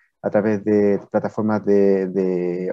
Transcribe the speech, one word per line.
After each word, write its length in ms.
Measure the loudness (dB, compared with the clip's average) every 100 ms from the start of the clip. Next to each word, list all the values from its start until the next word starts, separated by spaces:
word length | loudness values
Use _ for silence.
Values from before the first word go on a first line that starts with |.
| _ _
a 80 | -2
través 340 | 0 0 -2 0
de 340 | 2 2 0 -2
plataformas 520 | -4 -4 -4 -2 -2
de, 440 | 2 4 4 2 0
de 640 | -2 0 0 -2 -4 -6